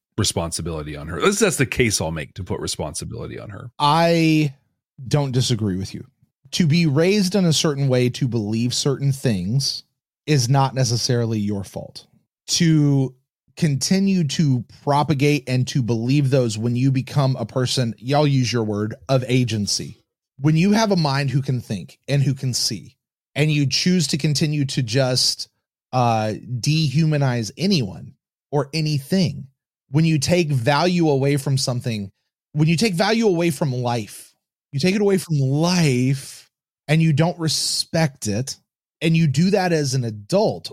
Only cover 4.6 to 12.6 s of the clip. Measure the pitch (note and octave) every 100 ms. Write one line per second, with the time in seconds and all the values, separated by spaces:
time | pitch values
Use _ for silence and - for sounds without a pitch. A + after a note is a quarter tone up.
4.6 | _ _ _ - A#2+ D3 C#3 B2+ B2 A2
5.6 | G#2+ F#2 F#2+ D2+ - _ _ _ - -
6.6 | E3 E3+ E3 C3+ F3 G#3+ F#3 G3+ F3 C#3+
7.6 | E3 C#3 C#3 B2+ B2 - C3+ A#2 G#2 A2+
8.6 | A#2+ - D3 C3 C#3 C3+ C#3 F#2+ F2+ C3
9.6 | C3+ - - _ _ _ - D3 A#2 C#3
10.6 | C3+ B2+ C3 A#2+ - A#2+ A2+ A2+ G2+ G2
11.6 | F2+ - - - - _ _ _ - -